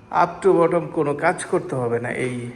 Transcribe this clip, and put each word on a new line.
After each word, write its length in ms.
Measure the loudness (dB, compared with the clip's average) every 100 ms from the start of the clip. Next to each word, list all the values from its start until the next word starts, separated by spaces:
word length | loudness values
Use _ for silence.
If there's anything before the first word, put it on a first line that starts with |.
| -4
up 360 | 0 0 2 4
to 100 | 6
bottom 300 | 4 2 -2
কোনো 280 | -2 -2
কাজ 300 | 0 0 0
করতে 320 | 0 -2 -2 -4
হবে 240 | -2 -2
না 100 | -4
এই 400 | -4 -4 -6 -10